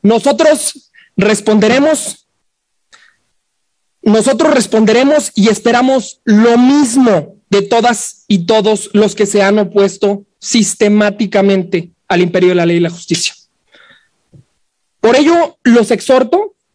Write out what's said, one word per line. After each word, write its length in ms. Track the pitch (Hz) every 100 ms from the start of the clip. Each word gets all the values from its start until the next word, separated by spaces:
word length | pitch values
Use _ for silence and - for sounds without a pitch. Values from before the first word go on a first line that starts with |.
Nosotros 880 | 202 226 277 302 311 302 - - _ _ _ -
responderemos, 1080 | 196 208 - 220 220 254 294 302 - - _ _ _ _ _ _ _ _ _ _ _ _ _ _ _ _ _ _
nosotros 520 | - 214 214 240 311
responderemos 800 | 285 214 220 220 226 277 302 294 -
y 140 | 208
esperamos 720 | 202 233 240 262 269 - -
lo 340 | - 208 233 233
mismo 800 | 254 285 269 240 254 185 147 - _
de 140 | 196
todas 600 | 196 233 233 226 - - _
y 160 | 196 170
todos 440 | 220 208 208 -
los 220 | 202 214 208
que 100 | 202
se 180 | 214
han 160 | 196 208
opuesto 640 | 202 208 196 196 202 202 - _
sistemáticamente 1500 | - 233 202 - 208 208 208 202 202 196 196 190 175 175 170 _ _
al 140 | 175
imperio 280 | 180 180 180
de 60 | 180
la 100 | 170
ley 120 | 170
y 40 |
la 80 | 170
justicia. 440 | 170 - 170 - - _ _ _ _ _ _ _ _ _ - _ _ _ _ _ _
Por 160 | 220 247
ello, 400 | 294 339 320 _
los 280 | - 233 208
exhorto, 640 | 226 - 262 240 359 415 _ _